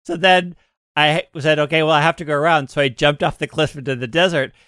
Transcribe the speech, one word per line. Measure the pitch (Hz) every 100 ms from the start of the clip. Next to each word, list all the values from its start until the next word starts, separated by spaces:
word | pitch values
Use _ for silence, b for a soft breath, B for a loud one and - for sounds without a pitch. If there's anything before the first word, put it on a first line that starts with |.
| -
So | 170
then | 185 185 180 170 _ _ _ -
I | 151 160 - 160
said, | 147 151
"Okay, | 147 160
well, | 156
I | 151
have | 156 170
to | 156
go |
around." | 147 156 160 135
So | -
I | 139
jumped | 113 147 147
off | 165 -
the | 147
cliff | - 151 147
into | 135 131
the | 123
desert, | 160 185 165 131 b